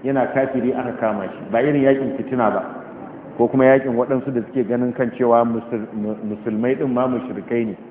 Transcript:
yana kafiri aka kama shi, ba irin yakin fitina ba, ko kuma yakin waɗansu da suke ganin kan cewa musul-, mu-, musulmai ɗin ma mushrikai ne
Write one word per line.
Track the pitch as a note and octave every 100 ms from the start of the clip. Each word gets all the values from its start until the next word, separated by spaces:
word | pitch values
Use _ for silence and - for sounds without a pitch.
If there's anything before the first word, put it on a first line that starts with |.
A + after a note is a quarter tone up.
yana | C3 C#3 A#2
kafiri | C3+ C3+ C3 A#2+
aka | B2 B2 A2
kama | A2 G#2 F#2+
shi, | - -
ba | A2+
irin | C#3+ C#3+
yakin | C3+ C3+ B2+ -
fitina | - B2+ A#2+
ba, | G2 - - - - - - -
ko | - A#2+
kuma | C3+
yakin | C3 C3+ C3 A#2
waɗansu | B2 C3 C3+
da | B2
suke | G2+ C3
ganin | G#2+ A#2+ B2
kan | A#2+ B2
cewa | - B2 A#2
musul-, | A#2 A2+ - A#2 G#2+
mu-, | A2 G#2 A2
musulmai | G#2+ G#2+ A#2 G#2+ A#2+ C#3
ɗin | C#3+
ma | B2 C3
mushrikai | A#2+ - G2+ F#2+ A#2+
ne | A2 F#2 -